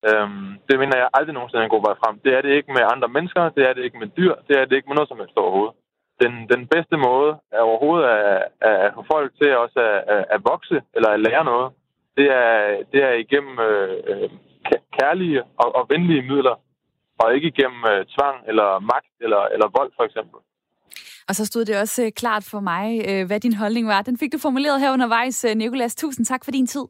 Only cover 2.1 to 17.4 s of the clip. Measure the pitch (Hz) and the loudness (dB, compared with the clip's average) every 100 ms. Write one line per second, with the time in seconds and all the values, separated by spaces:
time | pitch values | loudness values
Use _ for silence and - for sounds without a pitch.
2.1 | 104 135 131 139 143 143 131 110 127 123 | 0 0 0 2 0 0 0 2 2 0
3.1 | 127 180 - 170 156 131 127 123 120 107 | -2 -2 -2 -2 2 0 0 -6 -8 -12
4.1 | - 185 - _ 143 131 135 135 143 147 | 0 0 0 _ 0 2 0 0 -2 -2
5.1 | 117 95 - 95 95 104 - _ _ _ | -6 -6 -2 0 0 -2 -6 _ _ _
6.1 | _ 120 120 110 123 123 160 160 160 131 | _ -2 -2 -2 -2 2 -2 0 0 2
7.1 | 127 147 151 _ 107 113 113 143 170 139 | 2 2 -2 _ 0 2 2 2 2 2
8.1 | 107 104 95 - _ 110 104 98 107 104 | 2 2 0 -2 _ 0 2 0 -2 -2
9.1 | 156 139 _ 147 127 117 - 113 104 - | -2 -2 _ 2 2 0 0 0 0 0
10.1 | 104 92 107 104 151 - 160 - 113 113 | -2 0 0 0 -2 -2 -4 -4 0 2
11.1 | 104 110 127 156 120 131 _ _ _ _ | 2 2 2 0 -2 -4 _ _ _ _
12.1 | - 143 131 120 113 104 101 - 139 135 | 2 4 4 4 2 2 -2 -2 0 2
13.1 | 120 110 143 143 127 113 104 98 92 - | 0 0 -2 -2 -2 0 2 0 -4 -6
14.1 | 101 98 - _ _ - 135 _ - 135 | -4 -6 -8 _ _ -4 -4 _ -2 0
15.1 | 175 180 143 117 _ 120 127 123 151 175 | 0 0 -2 -4 _ 0 0 0 0 2
16.1 | 156 127 139 131 117 _ _ _ _ _ | 0 0 0 2 0 _ _ _ _ _
17.1 | _ 113 127 | _ 2 4